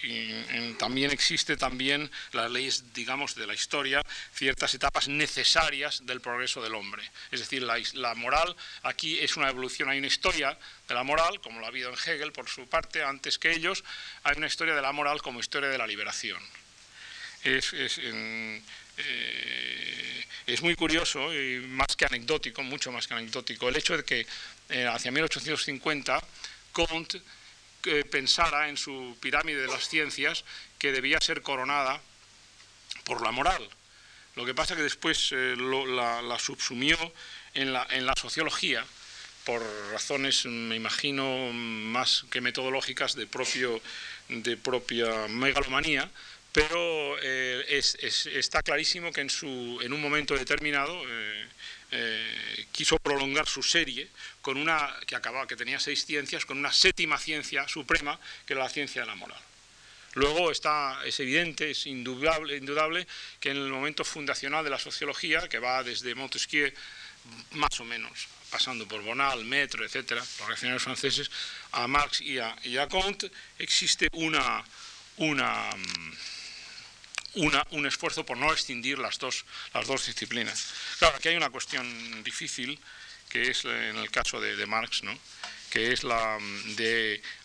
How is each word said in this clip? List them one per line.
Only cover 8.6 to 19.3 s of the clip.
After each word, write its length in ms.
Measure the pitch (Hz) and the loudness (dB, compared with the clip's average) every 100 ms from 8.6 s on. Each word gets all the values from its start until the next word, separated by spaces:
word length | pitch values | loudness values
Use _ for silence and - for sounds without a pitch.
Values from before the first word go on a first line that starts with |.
| - - | -12 -6
aquí 360 | 131 127 156 160 | -4 -2 -2 0
es 180 | 147 - | 2 2
una 100 | 139 | 2
evolución, 400 | 127 127 - 143 | 2 -2 -2 0
hay 80 | 139 | 2
una 120 | 139 | 2
historia 500 | - 190 170 139 151 - - - | 2 2 2 0 -2 -8 -12 -2
de 80 | |
la 100 | 123 | 0
moral, 360 | 131 151 165 202 | 2 4 4 2
como 200 | - 113 | -8 -10
lo 40 | |
ha 60 | 113 | -8
habido 180 | 127 123 | -4 -4
en 80 | 123 | -2
Hegel 360 | 165 156 151 | -2 -2 -4
por 180 | 143 123 | -6 -8
su 180 | - 123 | -8 0
parte, 340 | 165 - 165 | 0 2 0
antes 360 | 143 139 147 - | 0 0 -2 2
que 140 | 160 | 4
ellos, 300 | 165 165 190 - - - - | 4 2 -2 -4 -10 -12 -2
hay 120 | - 143 | 2 2
una 120 | 151 | 2
historia 260 | - 165 | 0 2
de 80 | 151 | 2
la 100 | 135 | 2
moral 300 | 147 143 147 | 2 2 0
como 180 | 143 120 | -2 -6
historia 300 | 107 147 139 | -2 0 2
de 80 | 131 | 0
la 80 | 110 | 0
liberación. 560 | 104 101 - 113 90 - - - - - - - - - - | -2 -4 -4 -4 -6 -10 -18 -20 -20 -20 -18 -14 -12 -12 -2
Es, 280 | 139 131 - | 2 2 2
es, 260 | - 131 - | 0 -2 -2
en, 640 | 131 110 110 113 110 110 110 - - - | -4 -4 -4 -6 -8 -10 -14 -18 -12 -6
eh, 1300 | 143 123 120 | -4 -2 -4